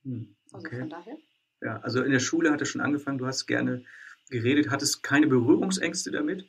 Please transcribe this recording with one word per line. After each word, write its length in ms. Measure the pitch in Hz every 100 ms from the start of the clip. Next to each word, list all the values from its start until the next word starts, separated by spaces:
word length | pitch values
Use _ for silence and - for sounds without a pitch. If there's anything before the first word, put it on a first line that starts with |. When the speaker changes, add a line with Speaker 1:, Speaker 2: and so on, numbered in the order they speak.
Speaker 1:
Mhm. 320 | 135 117 107 _ _
Speaker 2:
Also 140 | 95 -
Speaker 1:
Okay. 120 | 120
Speaker 2:
von 120 | -
daher. 260 | 165 185 311 _ _ _ _
Speaker 1:
Ja, 200 | - 110
also 240 | 123 120
in 80 | 127
der 80 | 131
Schule 320 | - 165 160
hat 100 | 147
es 60 | 135
schon 120 | -
angefangen, 380 | 131 143 143 139
du 80 | 127
hast 200 | 127 -
gerne 380 | 120 127 127 - - - - _
geredet, 400 | 123 117 147 131
hattest 320 | 127 - -
keine 240 | - 143 151
Berührungsängste 880 | 127 117 185 190 190 170 - -
damit? 340 | - 151 190